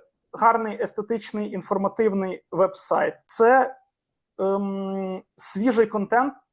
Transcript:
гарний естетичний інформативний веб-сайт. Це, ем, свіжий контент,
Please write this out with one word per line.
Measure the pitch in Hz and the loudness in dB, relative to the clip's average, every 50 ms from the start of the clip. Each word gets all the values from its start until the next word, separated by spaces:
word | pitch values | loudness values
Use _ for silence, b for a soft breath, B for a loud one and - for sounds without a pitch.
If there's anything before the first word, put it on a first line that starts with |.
| _ _ _ _ _ _ - | _ _ _ _ _ _ -4
гарний | 233 214 226 233 220 220 214 202 - | 2 2 4 4 2 0 -4 -4 -4
естетичний | 214 202 - 220 208 - 233 214 - - - 208 208 208 | -6 -6 -4 -8 -6 -4 -4 -6 -6 -6 -6 -6 -6 -6
інформативний | 208 190 - - 208 190 196 196 - - 220 214 196 196 190 185 180 - _ - | -8 -8 -4 -2 -2 0 0 -2 0 2 0 2 2 0 -2 -4 -6 -10 _ -8
веб-сайт. | - 165 190 185 190 - - - 170 - 175 160 - _ _ | 0 0 0 0 0 -6 -4 -2 0 0 0 -2 -4 _ _
Це, | - - - 226 233 254 269 254 - - - _ _ _ _ _ _ _ _ _ _ _ - | -8 0 4 6 6 6 6 4 2 -4 -14 _ _ _ _ _ _ _ _ _ _ _ -4
ем, | 190 196 196 202 202 196 196 196 190 190 190 190 190 185 185 185 - _ _ | -2 0 0 0 -2 -4 -6 -6 -6 -6 -6 -6 -6 -6 -8 -10 -12 _ _
свіжий | - - - - 190 220 262 214 233 220 | -6 -4 -4 -2 0 0 2 4 4 2
контент, | 214 - 214 196 - 226 240 269 285 285 - _ _ | 2 2 -4 -2 2 2 2 2 0 -4 -10 _ _